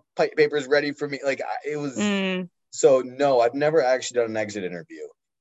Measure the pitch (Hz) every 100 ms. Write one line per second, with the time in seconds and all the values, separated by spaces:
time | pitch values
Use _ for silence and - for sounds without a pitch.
0 | _ - 156 - 147 147 131 147 147 143
1 | 143 135 139 131 - 104 143 147 143 165
2 | 208 196 190 185 180 _ _ - 151 131
3 | 131 127 143 127 120 135 147 160 127 131
4 | 120 120 113 110 107 104 92 87 80 80
5 | 76 _ _ _